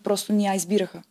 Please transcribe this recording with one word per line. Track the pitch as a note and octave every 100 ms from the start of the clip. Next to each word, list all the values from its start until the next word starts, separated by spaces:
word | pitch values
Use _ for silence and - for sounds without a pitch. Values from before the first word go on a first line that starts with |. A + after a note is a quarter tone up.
просто | G#3 G3 -
не | G#3
я | G3+ G3
избираха. | E3+ G3+ F3+ - -